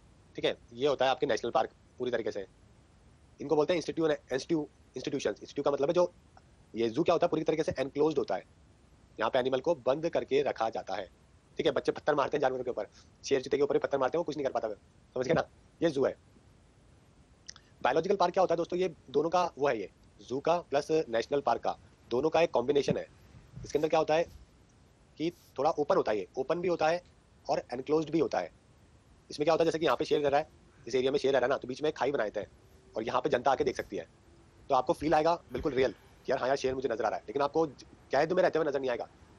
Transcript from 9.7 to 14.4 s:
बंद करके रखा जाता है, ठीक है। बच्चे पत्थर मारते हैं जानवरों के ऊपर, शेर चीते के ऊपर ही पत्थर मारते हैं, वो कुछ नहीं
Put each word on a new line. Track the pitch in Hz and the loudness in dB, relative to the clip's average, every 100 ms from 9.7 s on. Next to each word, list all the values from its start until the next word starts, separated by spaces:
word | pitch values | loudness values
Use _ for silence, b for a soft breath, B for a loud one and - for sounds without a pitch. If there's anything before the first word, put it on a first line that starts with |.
| 160 123 | -2 0
बंद | 151 165 | -2 0
करके | 143 - 135 | -4 0 0
रखा | 127 - 113 | 0 -2 -4
जाता | 107 90 95 | -4 -8 -8
है, | 92 _ _ _ _ - | -10 _ _ _ _ -4
ठीक | 156 | 0
है। | |
बच्चे | 131 - | 0 -2
पत्थर | - - 147 | -4 0 0
मारते | 123 147 | 0 0
हैं | |
जानवरों | 135 131 | -2 -2
के | 123 | -6
ऊपर, | 110 98 B B - | -6 -8 B B -12
शेर | - 135 | -2 -2
चीते | 131 139 | 0 0
के | |
ऊपर | 143 147 | 0 0
ही | |
पत्थर | - 139 | 0 0
मारते | 127 160 | 0 0
हैं, | |
वो | |
कुछ | 165 | -2
नहीं | 147 | -2